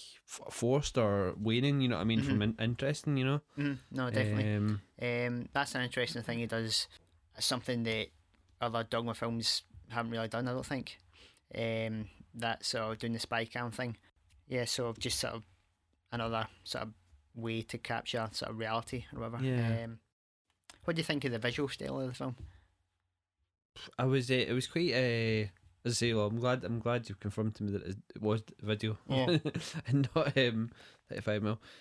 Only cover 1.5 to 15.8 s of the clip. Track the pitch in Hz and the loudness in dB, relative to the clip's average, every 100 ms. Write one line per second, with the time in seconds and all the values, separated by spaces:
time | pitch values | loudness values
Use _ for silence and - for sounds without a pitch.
1.5 | 117 139 143 127 98 104 113 139 104 104 | 4 4 4 4 2 4 4 4 4 2
2.5 | 113 113 117 139 147 - 139 131 143 - | 2 0 0 0 0 0 2 2 0 -2
3.5 | - 143 131 - 131 123 110 104 107 107 | -4 -2 -2 -6 -4 0 2 2 2 2
4.5 | 104 107 104 - - 120 120 123 120 117 | 2 2 0 -6 -6 -2 0 -2 -2 -2
5.5 | 139 143 131 123 127 117 117 110 117 117 | -2 0 -2 -2 0 -2 -2 -4 -4 -2
6.5 | 113 113 113 - - _ _ _ - - | -2 0 -2 -2 -10 _ _ _ -4 -2
7.5 | 123 123 120 113 110 104 - _ _ _ | 0 -2 -2 0 0 -2 -8 _ _ _
8.5 | _ 120 113 113 117 117 110 117 117 113 | _ -2 -2 0 -2 -2 -2 -2 0 0
9.5 | - - - - 120 117 113 113 117 127 | -2 -4 -18 -6 -4 -2 -2 -2 -2 -2
10.5 | 127 120 135 - - _ - - _ _ | -4 -4 -6 -6 -12 _ -20 -20 _ _
11.5 | - 113 113 113 110 107 - - 117 113 | -4 -2 -2 -2 -4 -8 -12 -18 -6 -4
12.5 | - - 120 110 110 117 117 - 117 113 | -2 -2 -2 -2 -4 -4 -4 -2 -2 -2
13.5 | 123 120 113 123 110 _ _ _ - - | -4 -4 -4 -6 -6 _ _ _ -20 -6
14.5 | 127 117 - 120 113 120 - 120 113 - | -2 -2 -2 -2 -2 -4 -2 -4 -6 -12
15.5 | _ _ _ | _ _ _